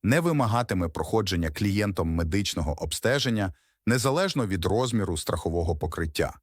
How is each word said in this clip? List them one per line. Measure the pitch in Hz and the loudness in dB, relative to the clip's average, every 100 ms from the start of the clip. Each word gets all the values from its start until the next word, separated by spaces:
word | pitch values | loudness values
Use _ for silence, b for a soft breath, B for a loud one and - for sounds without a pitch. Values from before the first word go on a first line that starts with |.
не | 98 147 | 4 4
вимагатиме | 170 156 117 117 120 95 85 | 4 2 2 2 0 0 -2
проходження | 78 78 110 95 90 82 | -2 0 0 2 0 -2
клієнтом | 76 104 98 104 95 82 | 0 0 2 0 0 0
медичного | 82 80 98 101 - 78 73 | 0 0 0 -2 -2 -2 -4
обстеження | 82 - 113 139 131 110 95 b b b - | -6 -2 0 2 0 0 -2 b b b 0
незалежно | 123 135 147 190 131 107 | 2 2 2 0 0 -2
від | 92 | 0
розміру | 82 104 127 117 92 82 | 0 0 0 0 -2 -4
страхового | - 82 - 85 82 82 | -4 -4 -2 -2 0 -2
покриття | 82 85 82 - 73 - | -4 -4 -4 -2 -4 -4